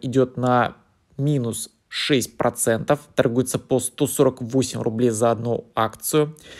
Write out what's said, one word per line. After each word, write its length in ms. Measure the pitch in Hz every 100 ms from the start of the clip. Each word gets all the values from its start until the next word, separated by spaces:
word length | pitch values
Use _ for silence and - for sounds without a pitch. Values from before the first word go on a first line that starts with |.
идет 360 | 131 127 127 123
на 380 | 123 123 110 - _ _ _ -
минус 520 | 139 143 117 113 - _ _
шесть 480 | - - 139 110 -
процентов, 640 | 120 - - 113 - 147 - -
торгуется 440 | 131 120 127 160
по 200 | - 131
сто 280 | - - 135
сорок 340 | - 135 131
восемь 400 | 117 131 123 -
рублей 300 | 117 110 120
за 200 | 107 117
одну 400 | 117 120 117 - -
акцию. 600 | 110 - - 156 151 156 -